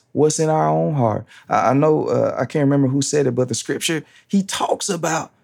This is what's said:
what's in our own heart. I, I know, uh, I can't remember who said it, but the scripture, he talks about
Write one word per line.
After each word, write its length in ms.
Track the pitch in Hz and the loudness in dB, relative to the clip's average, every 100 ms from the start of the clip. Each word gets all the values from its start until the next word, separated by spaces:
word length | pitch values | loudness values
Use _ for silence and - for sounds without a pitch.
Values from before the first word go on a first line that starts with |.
| _ | _
what's 280 | 127 151 151 | 2 2 2
in 100 | 156 | 0
our 180 | 156 156 | 2 2
own 260 | 156 165 | 0 0
heart. 320 | 151 117 101 107 - - | 0 0 0 -6 -16 -2
I, 200 | 107 104 | 0 2
I 40 | |
know, 340 | 135 156 151 - | 4 4 2 0
uh, 280 | 120 110 - | 0 0 -2
I 80 | 135 | -4
can't 180 | 156 | 0
remember 240 | 139 143 135 | 2 2 2
who 140 | 139 | 0
said 240 | 135 151 135 | 0 0 0
it, 60 | |
but 160 | 123 127 | 0 -2
the 80 | - | -4
scripture, 480 | - 135 - 160 - _ _ | -6 -4 -4 -4 -8 _ _
he 160 | 202 | -2
talks 460 | 196 - - - - | -2 -4 -2 -2 -4
about 420 | 170 165 160 - _ | -4 -4 -4 -6 _